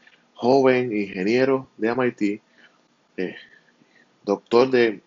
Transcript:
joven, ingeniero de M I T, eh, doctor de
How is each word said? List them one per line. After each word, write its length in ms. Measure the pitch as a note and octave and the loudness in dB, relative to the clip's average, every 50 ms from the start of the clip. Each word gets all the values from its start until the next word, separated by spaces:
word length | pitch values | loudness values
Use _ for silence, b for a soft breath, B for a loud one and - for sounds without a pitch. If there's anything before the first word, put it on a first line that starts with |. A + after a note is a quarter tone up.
| b b b b b _ _ | b b b b b _ _
joven, 600 | - - A#2+ C3 C#3 C3 C3 B2+ B2+ B2+ B2 G#2+ | -4 0 2 2 4 4 4 2 2 0 -2 -4
ingeniero 720 | G#2 G2+ F#2+ G2 F#2+ F#2 G#2 A#2 B2+ C3 C3 C3+ C3 C3 - _ - | -4 -6 -6 -6 -6 -2 0 0 0 2 0 0 -2 -4 -8 _ -6
de 100 | G#2+ A2+ | -4 -4
M 180 | A#2 B2+ B2+ B2 | -2 -2 -2 -4
I 40 | |
T, 300 | A#2 - G#2+ G2+ G#2 G#2+ _ b b b b b b b _ _ _ _ _ _ _ - | -4 -4 -4 -4 -4 -6 _ b b b b b b b _ _ _ _ _ _ _ -8
eh, 180 | F#2 F2+ - B B B B B B B B B B B B B B B _ _ _ | -8 -8 -8 B B B B B B B B B B B B B B B _ _ _
doctor 460 | G#2 G2+ G2 - - - A#2+ B2+ C3 | -4 -4 -4 -4 0 2 2 2 4
de 320 | C3 B2 A#2+ A2+ G#2 F#2 _ | 2 2 2 0 -2 -4 _